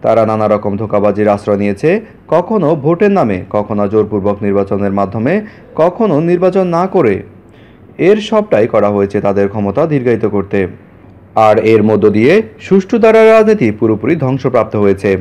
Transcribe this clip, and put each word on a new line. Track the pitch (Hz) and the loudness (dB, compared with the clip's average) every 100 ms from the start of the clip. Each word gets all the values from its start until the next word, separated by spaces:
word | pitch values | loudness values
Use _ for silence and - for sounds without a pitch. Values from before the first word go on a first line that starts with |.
তারা | 117 110 110 | 2 2 2
নানা | 110 107 | 0 0
রকম | 107 107 101 | 0 -2 -6
ধোঁকাবাজির | 107 104 104 101 107 | -4 0 0 0 0
আশ্রয় | 101 110 101 | 0 -2 -2
নিয়েছে, | 101 101 151 202 214 - - | -2 -2 -2 -2 -6 -20 -4
কখনো | 160 180 220 147 160 | -2 0 -2 0 0
ভোটের | 135 170 208 | -2 0 0
নামে, | 196 127 92 95 | 0 0 -4 -4
কখনো | 104 104 107 104 | -4 -4 -2 0
জোরপূর্বক | 107 104 104 98 98 | 0 -2 -2 -4 -4
নির্বাচনের | 101 101 98 101 101 | -2 -2 -2 -4 -4
মাধ্যমে, | 98 98 110 117 196 214 - - | -2 -4 -4 -2 -4 -6 -18 -16
কখনো | - 165 170 220 147 | -2 -2 0 0 0
নির্বাচন | 170 175 185 185 185 | 0 0 0 0 -2
না | 165 190 | -2 -2
করে। | 190 127 92 - - - - - - - - | 0 0 -2 -6 -20 -20 -20 -20 -20 -20 -2
এর | 160 214 | 0 0
সবটাই | 208 214 214 - 117 | 0 -4 0 0 0
করা | 110 104 | 0 0
হয়েছে | 104 101 101 | 0 -2 -2
তাদের | 101 98 101 | -2 0 -2
ক্ষমতা | 107 101 98 160 | -2 -4 -2 -2
দীর্ঘায়িত | 147 123 113 | -2 0 0
করতে। | 107 101 95 101 90 - - - - - - | -2 -4 -4 -4 -4 -6 -20 -20 -20 -20 -6
আর | - 110 107 | 2 4 4
এর | 110 110 | 4 2
মধ্য | 107 107 107 | 4 2 2
দিয়ে | 101 120 196 220 - | 2 2 2 0 -12
সুষ্ঠু | - 190 190 240 | 0 0 0 0
ধারার | 220 220 220 | 4 4 6
রাজনীতি | 220 214 214 113 | 4 4 2 0
পুরোপুরি | 104 113 107 113 165 | 0 -2 0 -2 -2
ধ্বংসপ্রাপ্ত | 131 131 131 120 110 110 | -2 -2 -2 0 -2 0
হয়েছে। | 101 98 104 92 | 0 0 0 -2